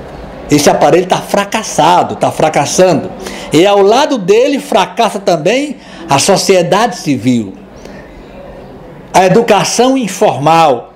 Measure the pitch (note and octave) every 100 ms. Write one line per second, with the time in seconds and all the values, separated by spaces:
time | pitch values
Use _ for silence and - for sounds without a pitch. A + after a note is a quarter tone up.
0 | - - - - - D3 - E3 E3 F3
1 | F3+ F#3 - G3+ G3 A3 - - E3+ F3+
2 | C#3 - C3 - D#3 D3+ C#3 - F#3 C#3+
3 | - - - - - D3 G3 G3+ G3 A#3
4 | C#4+ C4 F3+ G#3+ C#4 C4+ - A3 F3+ -
5 | A3 G3+ G3 E3 D#3 B3+ D4 - - -
6 | - C#3 - F#3 - F#3 E3 F#3 G#3+ -
7 | D#3 B2+ A#2+ A#2+ G2+ - - - - -
8 | - - - - - - - - - -
9 | - - F#3 G3 A#3 G3 D3+ - B3+ C4+
10 | A3+ - G#3 C3 D3 E3 D#3+ A#2+ -